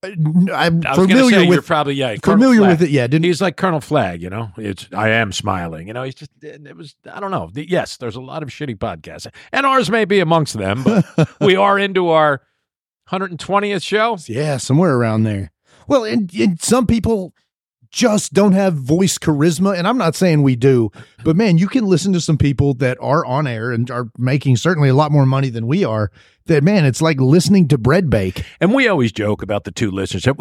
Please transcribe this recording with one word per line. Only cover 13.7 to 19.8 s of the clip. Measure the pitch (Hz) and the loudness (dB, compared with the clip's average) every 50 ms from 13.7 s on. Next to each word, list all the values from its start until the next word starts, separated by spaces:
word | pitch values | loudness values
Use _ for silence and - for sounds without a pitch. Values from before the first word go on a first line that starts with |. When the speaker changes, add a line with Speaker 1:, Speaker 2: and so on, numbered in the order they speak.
| 202 185 - | -4 -4 -4
Speaker 2:
show. | - 190 214 220 233 233 180 151 | -2 -2 0 0 0 -2 -6 -10
Speaker 1:
Yeah, | - 110 120 151 156 143 | -8 -6 -4 -4 -4 -4
somewhere | 123 - - 127 151 185 175 139 | -6 -2 0 2 2 2 2 2
around | 123 120 113 110 110 110 | 0 0 0 0 0 -2
there. | 110 104 98 95 - _ _ _ _ _ _ _ | -2 -2 -6 -8 -12 _ _ _ _ _ _ _
Well, | - 285 269 220 | 0 0 0 0
and, | 214 233 240 208 170 170 | 0 -4 -4 -4 -4 -4
and | 214 226 208 175 160 | -2 0 0 0 -2
some | - - 220 254 247 | -2 0 0 0 2
people | 180 226 226 185 220 226 202 185 - _ _ _ _ _ _ _ _ _ _ _ _ | 0 0 0 0 -2 -4 -4 -6 -10 _ _ _ _ _ _ _ _ _ _ _ _
just | - - 262 240 208 208 - - 143 | -4 0 0 2 2 0 -2 0 0
don't | 185 202 208 | 2 4 4
have | 185 190 202 190 170 | 4 4 2 0 0
voice | 143 131 123 151 175 196 185 - | -2 -2 0 0 2 2 0 -2
charisma, | - - - 156 139 147 175 165 135 185 196 202 | -2 -2 -2 0 2 2 0 2 2 0 0 0
and | 175 | 0